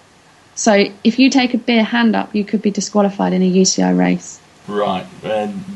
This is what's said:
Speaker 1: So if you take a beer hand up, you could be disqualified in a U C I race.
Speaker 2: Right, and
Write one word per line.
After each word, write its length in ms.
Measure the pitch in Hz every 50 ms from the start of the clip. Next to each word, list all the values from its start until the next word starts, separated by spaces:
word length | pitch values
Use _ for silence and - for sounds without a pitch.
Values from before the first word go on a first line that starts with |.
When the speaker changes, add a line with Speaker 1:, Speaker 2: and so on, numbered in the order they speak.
| _ _ _ _ _ _ _ _ _ _ _
Speaker 1:
So 300 | - - 240 208 202 202 - - - -
if 140 | 233 226 -
you 120 | 269 269
take 240 | 262 269 247 247 247
a 40 | 226
beer 260 | - - 240 226 214
hand 300 | 202 240 240 233 226 202
up, 200 | 196 196 - -
you 100 | 214 202
could 160 | - - 202
be 100 | - 208
disqualified 640 | 196 208 196 - - 208 202 196 196 - 190 180 180
in 80 | 185
a 60 | 185
U 180 | 185 180 190 190
C 160 | - - -
I 120 | - - 90
race. 480 | - - 180 180 180 - - - - - - - - -
Speaker 2:
Right, 400 | 196 208 202 202 196 190 180 - - - - -
and 400 | - 107 107 107 104 101 95 92 95 98